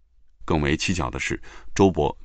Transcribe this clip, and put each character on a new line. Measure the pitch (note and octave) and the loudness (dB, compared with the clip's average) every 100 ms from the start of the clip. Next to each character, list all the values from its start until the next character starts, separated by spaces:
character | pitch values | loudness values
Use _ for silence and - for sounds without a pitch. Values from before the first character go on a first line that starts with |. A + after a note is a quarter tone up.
| _ _ - - - | _ _ -20 -10 -2
更 | E2 | 0
为 | C#2+ D2+ | 2 0
蹊 | - | 0
跷 | F#2 C2+ | -2 -4
的 | C2 | -6
是， | - - - - - | -6 -6 -10 -16 -4
周 | - G2 | 4 6
勃 | D#2 D2 - | 6 0 -2